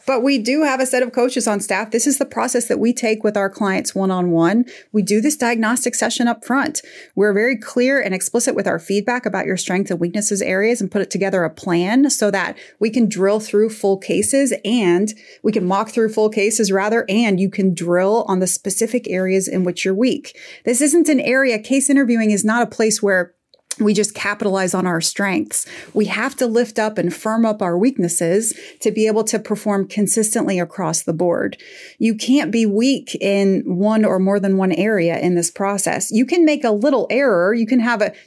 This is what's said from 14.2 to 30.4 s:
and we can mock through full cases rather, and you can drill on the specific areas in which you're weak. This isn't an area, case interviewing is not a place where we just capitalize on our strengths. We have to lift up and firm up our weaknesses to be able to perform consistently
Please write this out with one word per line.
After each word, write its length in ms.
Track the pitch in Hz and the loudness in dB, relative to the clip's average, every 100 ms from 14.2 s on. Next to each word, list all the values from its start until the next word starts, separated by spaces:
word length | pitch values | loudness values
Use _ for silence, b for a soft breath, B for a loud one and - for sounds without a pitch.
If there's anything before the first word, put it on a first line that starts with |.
| - 269 277 214 202 | 0 2 0 -2 -2
and 480 | 240 185 175 214 - B B | 0 2 2 0 -4 B B
we 100 | 202 | -2
can 120 | 214 180 | 0 0
mock 240 | 196 220 | 0 -2
through 200 | - 220 | 0 0
full 200 | 220 214 | 2 0
cases 400 | 214 202 233 202 | 2 0 0 0
rather, 360 | 190 208 226 - | 2 2 0 0
and 320 | 202 233 185 | 0 2 2
you 100 | 196 | 0
can 240 | - 190 | 0 0
drill 520 | 165 170 175 190 226 - | 0 0 2 2 0 0
on 120 | 185 | -2
the 80 | 185 | -2
specific 600 | - 202 - 226 247 214 | -4 -4 -4 -2 -2 -4
areas 400 | 185 185 190 185 | -4 0 0 0
in 160 | 190 | -2
which 220 | 180 175 190 | -2 -2 -2
you're 80 | |
weak. 440 | 190 254 185 - B B B - | 0 0 0 -8 B B B -2
This 160 | 240 | 0
isn't 260 | 294 330 330 | 2 4 4
an 120 | 269 - | 2 2
area, 300 | 262 269 214 | 2 2 0
case 320 | 214 269 269 | 0 0 4
interviewing 400 | 277 247 233 214 | 4 4 2 4
is 120 | 202 | 2
not 200 | 214 233 | 2 0
a 20 | 226 | -2
place 380 | - 220 214 | 0 0 2
where 320 | 202 185 175 _ _ _ _ - | 2 2 0 _ _ _ _ -2
we 140 | 214 | 2
just 200 | 208 208 | 2 0
capitalize 600 | - 202 208 214 190 185 | -2 -6 -2 -2 0 0
on 120 | 185 185 | 0 0
our 140 | 165 | -2
strengths. 680 | 165 - 202 180 - - - B B | -2 -2 -2 -2 -4 -6 -8 B B
We 120 | - 196 | -2 -2
have 300 | 180 254 - | -2 -4 -2
to 100 | 247 | 0
lift 300 | 226 240 226 | 0 0 -2
up 180 | 214 214 | -2 -2
and 180 | 170 - | -4 -2
firm 300 | 220 226 226 | -2 0 0
up 160 | 214 | 0
our 160 | 185 175 | 0 2
weaknesses 760 | 240 262 175 - 170 196 226 B B B | 2 2 -2 0 0 0 0 B B B
to 100 | 226 | -2
be 160 | 214 220 | 0 2
able 160 | 220 220 | 2 0
to 140 | 220 | -4
perform 480 | 220 214 214 196 196 | -4 -4 -2 -2 -2
consistently 720 | - 202 - 214 226 | -2 0 0 0 0